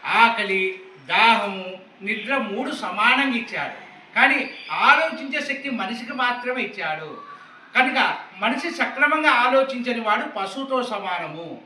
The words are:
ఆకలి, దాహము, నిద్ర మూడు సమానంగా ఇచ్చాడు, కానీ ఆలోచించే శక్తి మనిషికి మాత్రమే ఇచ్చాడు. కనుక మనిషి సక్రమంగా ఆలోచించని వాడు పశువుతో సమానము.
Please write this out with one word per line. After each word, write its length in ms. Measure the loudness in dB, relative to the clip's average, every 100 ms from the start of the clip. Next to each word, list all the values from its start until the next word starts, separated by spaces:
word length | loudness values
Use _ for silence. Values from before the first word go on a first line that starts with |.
ఆకలి, 760 | 0 6 6 4 -2 0 -2 -6 -16 -20 -2
దాహము, 720 | 4 6 6 2 -6 -10 -14 -18 -12
నిద్ర 340 | -6 -6 -2 -2
మూడు 340 | -2 -6 -6
సమానంగా 680 | -6 -6 2 4 4 2 -2
ఇచ్చాడు, 380 | -4 -6 -6 -10 -18 -20 -6
కానీ 360 | 2 4 2 -2 -10 -8
ఆలోచించే 720 | 2 6 6 4 -4 -6 -6
శక్తి 300 | -4 -6 -6
మనిషికి 420 | -4 -4 -6 -8
మాత్రమే 500 | 0 0 0 -4 -4
ఇచ్చాడు. 580 | -6 -6 -6 -6 -8 -14 -16 -18 -20 -20 -2 2
కనుక 420 | 2 4 0 0 -10 -2
మనిషి 320 | -2 0 -4
సక్రమంగా 600 | -2 -4 2 2 4 4
ఆలోచించని 680 | 4 4 4 2 -2 -4 -2
వాడు 280 | 0 0 -2
పశువుతో 540 | -6 -6 -6 -4 -2
సమానము. 800 | -2 -6 -4 -6 -6 -10 -12 -14